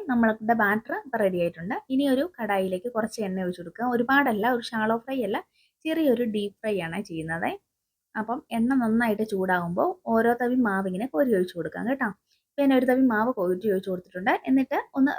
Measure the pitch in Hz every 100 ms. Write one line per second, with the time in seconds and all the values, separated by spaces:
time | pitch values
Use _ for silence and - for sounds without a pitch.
0 | 370 240 226 220 220 233 202 214 - 370
1 | 320 226 196 180 170 170 175 311 - 262
2 | 277 254 349 - 214 196 190 185 240 233
3 | 220 - 196 190 180 180 170 - 247 240
4 | 240 277 285 214 226 247 233 226 214 233
5 | 269 269 202 254 - _ _ _ 320 320
6 | 302 226 240 208 202 - 220 196 165 175
7 | 208 165 160 165 220 403 _ _ _ _
8 | _ 214 214 247 - 233 240 269 226 226
9 | 240 208 220 190 185 180 170 180 330 381
10 | - 226 233 240 247 254 226 190 196 185
11 | 262 311 269 196 185 170 160 180 202 269
12 | 233 - _ _ _ - 277 262 262 254
13 | 262 214 233 247 180 185 220 190 190 185
14 | - 185 208 370 - 269 262 320 466 277
15 | 269